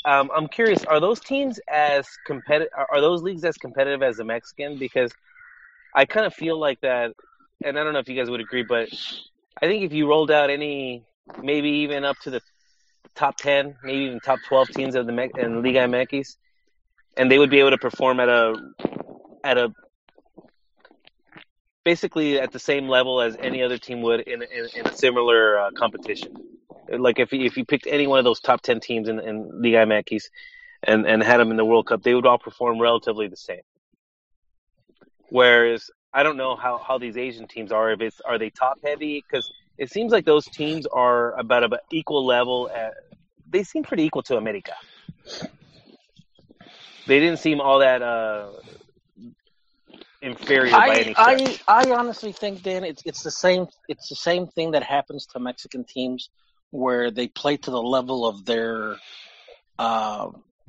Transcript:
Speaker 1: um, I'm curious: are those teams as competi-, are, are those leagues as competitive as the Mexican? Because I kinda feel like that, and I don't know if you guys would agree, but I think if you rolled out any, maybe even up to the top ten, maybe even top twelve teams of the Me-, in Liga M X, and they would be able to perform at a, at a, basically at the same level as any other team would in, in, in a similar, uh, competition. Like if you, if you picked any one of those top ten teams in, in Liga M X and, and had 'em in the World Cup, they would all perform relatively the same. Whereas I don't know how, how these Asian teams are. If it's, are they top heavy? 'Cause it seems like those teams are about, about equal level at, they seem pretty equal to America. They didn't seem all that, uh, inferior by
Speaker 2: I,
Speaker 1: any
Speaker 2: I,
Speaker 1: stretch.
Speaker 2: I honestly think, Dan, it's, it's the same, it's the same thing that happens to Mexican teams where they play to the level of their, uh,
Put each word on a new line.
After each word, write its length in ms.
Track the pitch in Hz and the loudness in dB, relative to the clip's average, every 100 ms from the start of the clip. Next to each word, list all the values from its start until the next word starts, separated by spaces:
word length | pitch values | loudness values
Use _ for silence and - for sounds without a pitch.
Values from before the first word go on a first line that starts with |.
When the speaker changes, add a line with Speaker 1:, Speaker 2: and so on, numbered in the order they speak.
Speaker 1:
um, 260 | 147 139 139 156 | 2 2 2 -2
I'm 120 | 156 | -4
curious: 340 | - 226 190 | 0 2 2
are 160 | - 151 | 2 2
those 220 | 180 226 | 2 -2
teams 380 | - 277 269 220 - | -4 -4 -4 -6 -4
as 360 | 151 147 143 - - - | 0 2 0 -2 -12 -10
competi-, 400 | 139 - 151 160 - | -10 -2 0 0 -4
are, 120 | 135 143 | -2 2
are 60 | |
those 200 | 156 175 | 2 2
leagues 240 | 180 175 165 | -4 -4 -6
as 100 | - | -6
competitive 460 | 127 123 139 139 | -6 -2 -2 0
as 140 | 135 110 | -2 -2
the 80 | 110 | -8
Mexican? 520 | 113 - - 143 143 | -8 -10 -12 -12 -8
Because 360 | 131 135 120 - _ _ - - - _ _ | -4 -2 -2 -4 _ _ -20 -20 -20 _ _
I 100 | 143 135 | 2 2
kinda 260 | 214 196 | 2 -2
feel 280 | - 165 160 | -4 -6 -2
like 220 | 147 123 | -2 -2
that, 320 | 131 123 117 - _ _ _ _ | -2 -2 -4 -8 _ _ _ _
and 160 | 147 143 | -8 -4
I 40 | 156 | -4
don't 80 | |
know 60 | 147 | -4
if 100 | 127 | -6
you 60 | 127 | -6
guys 140 | 120 | -6
would 120 | 120 | -6
agree, 220 | 110 123 | -6 -6
but 260 | 113 120 113 - - - - _ _ - | -2 -2 -2 -10 -14 -16 -20 _ _ -4
I 60 | 165 | -2
think 160 | 214 180 | -2 -2
if 80 | |
you 160 | 151 147 | 0 2
rolled 220 | 156 151 | 2 4
out 180 | 151 143 | 2 2
any, 560 | 143 147 143 131 120 _ _ - - | -2 -6 -6 -8 -12 _ _ -20 -10
maybe 280 | 135 147 147 | -2 -2 0
even 340 | 147 147 143 | -2 -2 -4
up 140 | 143 135 | -4 -6
to 60 | 143 | -8
the 120 | 123 - _ _ _ _ _ _ | -10 -12 _ _ _ _ _ _
top 240 | - 139 - | -4 -4 -2
ten, 380 | 143 143 143 139 | 0 0 -2 -10
maybe 220 | 131 139 135 | -8 -6 -4
even 140 | 120 | -4
top 200 | 135 127 - | -2 -4 2
twelve 180 | 131 131 | 2 2
teams 280 | 139 135 127 | -2 -4 -2
of 100 | 117 | -2
the 80 | |
Me-, 180 | 120 127 131 | -4 -4 -4
in 240 | 117 117 | -4 -2
Liga 180 | 127 127 | 0 2
M 120 | 123 | 2
X, 420 | 123 131 139 135 - _ _ _ _ _ _ _ - | 0 -2 -6 -8 -16 _ _ _ _ _ _ _ 0
and 160 | 127 | 6
they 80 | 135 | 6
would 120 | 139 | 8
be 80 | 143 | 6
able 100 | 139 | 6
to 60 | 135 | 4
perform 420 | 123 - 131 127 | 0 0 0 2
at 80 | 123 | 4
a, 280 | 120 113 110 65 - - - - - _ - 143 | 4 2 -2 -10 -10 -10 -8 -16 -20 _ -8 0
at 120 | 123 | 2
a, 140 | 117 - _ _ _ _ _ - _ _ _ _ _ _ _ _ _ - - _ _ _ 170 | 0 -4 _ _ _ _ _ -20 _ _ _ _ _ _ _ _ _ -20 -20 _ _ _ -2
basically 540 | 170 180 160 147 139 | 0 -2 -2 0 0
at 120 | 127 | -2
the 60 | 127 | -6
same 320 | - 139 135 | -4 -2 2
level 320 | 127 127 127 | 2 2 0
as 160 | 117 110 | 0 -2
any 220 | 131 131 | -6 -4
other 160 | 127 123 | -4 -4
team 240 | - 120 | -8 -4
would 200 | 117 117 | 0 -2
in, 200 | 123 120 | -2 -10
in, 260 | 117 123 117 120 | -10 -12 -12 -8
in 120 | 123 | -8
a 100 | - | 0
similar, 640 | 131 123 120 117 110 104 | 0 2 4 6 6 2
uh, 100 | 101 - | 0 -2
competition. 560 | 117 - 107 101 - - - - _ - - | -4 -4 -10 -10 -10 -18 -20 -20 _ -20 -8
Like 300 | 123 123 117 | 0 2 2
if 120 | 117 | -2
you, 140 | 135 123 | -2 -2
if 120 | 131 | -4
you 60 | |
picked 220 | 123 143 - | -2 -4 0
any 220 | 147 139 | -2 2
one 100 | 135 | 4
of 80 | 123 | 4
those 140 | 110 | 2
top 220 | - 120 | 0 0
ten 160 | - 113 | 0 -4
teams 280 | - 113 110 | -4 -6 -4
in, 120 | 110 | -6
in 420 | 107 107 107 107 | -8 -10 -10 -2
Liga 200 | 117 113 | 4 6
M 100 | 110 | 6
X 400 | 107 - 107 - - - - - _ | 2 -2 -8 -8 -20 -20 -20 -20 _
and, 240 | - 110 104 | 2 2 4
and 160 | 110 | 2
had 180 | 113 120 | 4 4
'em 120 | 113 | 4
in 60 | 113 | 2
the 60 | |
World 220 | 110 117 - | 4 4 2
Cup, 160 | 110 | 0
they 140 | 123 123 | 2 4
would 100 | 123 | 4
all 140 | 120 | 2
perform 420 | 113 - 120 113 | -2 -4 -2 0
relatively 460 | 117 117 117 107 101 | 0 0 -2 -4 -6
the 100 | 87 | -10
same. 240 | - 90 _ _ _ _ _ _ _ _ _ _ _ _ _ _ _ _ _ | -14 -14 _ _ _ _ _ _ _ _ _ _ _ _ _ _ _ _ _
Whereas 640 | 127 123 120 117 113 - _ _ | 4 8 8 6 0 -8 _ _
I 120 | 135 | 0
don't 140 | 151 135 | 0 0
know 180 | 131 117 | -6 -4
how, 240 | 123 120 | -6 -6
how 180 | - 131 | -6 -6
these 200 | 120 113 | -6 -8
Asian 300 | 131 117 113 | -8 -10 -16
teams 240 | 113 104 | -14 -4
are. 200 | 110 110 | -2 0
If 100 | 107 | -2
it's, 180 | 113 - | -4 -6
are 180 | - 113 | -6 -4
they 100 | 107 | -6
top 300 | - 131 - | -2 -4 -2
heavy? 400 | 147 147 151 147 - | -6 -6 -6 -8 -6
'Cause 220 | 135 123 - _ - | -6 -8 -14 _ -12
it 140 | 135 | -8
seems 200 | 208 226 | -6 0
like 140 | 220 156 | 2 4
those 200 | 151 - | 2 2
teams 420 | - 151 160 139 | -8 -6 -6 -4
are 500 | 127 123 120 120 123 | 2 2 2 0 -4
about, 260 | 117 123 | 0 2
about 180 | 117 120 - | 2 -2 -6
equal 340 | 160 151 143 127 | -8 -2 0 2
level 420 | 123 123 123 123 | 2 2 -2 -4
at, 200 | 117 110 - - - _ _ _ | -6 -8 -12 -20 -20 _ _ _
they 140 | 190 | -4
seem 200 | 190 311 | -2 -6
pretty 200 | - 160 | -4 -2
equal 200 | 156 139 | -2 -2
to 140 | - 117 | -4 -2
America. 360 | 110 101 - - - - - - - - - _ _ _ _ _ _ _ _ _ _ _ - - - - - | -2 -8 -12 -16 -20 -20 -20 -20 -20 -16 -16 _ _ _ _ _ _ _ _ _ _ _ -20 -20 -20 -14 2
They 140 | 139 | 4
didn't 200 | 165 160 | 4 0
seem 220 | 160 143 | -2 0
all 180 | 139 135 | 4 6
that, 220 | 131 127 | 6 4
uh, 480 | 120 113 110 107 101 104 - - _ _ _ _ 240 _ _ _ _ _ _ - - _ | -2 -4 -4 -6 -10 -18 -20 -20 _ _ _ _ -20 _ _ _ _ _ _ -20 -20 _
inferior 500 | 131 117 - 135 127 | -14 -10 2 4 6
by 60 | - 233 | 6 6
Speaker 2:
I, 80 | 226 | 4
Speaker 1:
any 200 | 226 220 | 0 4
Speaker 2:
I, 220 | 233 262 | 6 6
Speaker 1:
stretch. 260 | 262 - - | 0 -2 2
Speaker 2:
I 240 | 226 262 | 4 4
honestly 400 | 240 240 214 214 | 0 -2 -8 -12
think, 320 | - 208 190 | -8 -8 -8
Dan, 200 | 190 185 | -8 -6
it's, 180 | 180 147 165 | -8 -10 -12
it's 160 | - | -10
the 80 | 156 | -10
same, 380 | - 180 180 175 _ - | 0 2 2 -2 _ -14
it's 220 | 151 - | -14 -12
the 60 | 139 | -6
same 320 | 170 180 170 | -2 -2 -4
thing 240 | - 160 | -6 -2
that 100 | 151 | -2
happens 440 | 123 143 - 143 - | -2 -4 -4 -12 -14
to 120 | 127 | -10
Mexican 440 | 123 - - 127 | -10 -10 -14 -14
teams 460 | 123 127 127 127 - _ _ _ _ | -12 -8 -8 -8 -12 _ _ _ _
where 400 | 127 127 123 120 | -6 -2 0 -2
they 160 | 110 123 | -4 -8
play 300 | - 147 143 | -4 -4 -4
to 120 | - | -4
the 120 | 123 | -6
level 440 | 120 131 127 131 113 | -2 -2 -2 -4 -4
of 200 | 101 98 | -4 -4
their, 520 | 117 113 113 107 104 - - - - - - _ - | -4 -4 -6 -8 -12 -18 -20 -20 -20 -20 -20 _ -6
uh, 520 | 113 113 107 107 92 - _ _ | -2 -2 -4 -8 -12 -14 _ _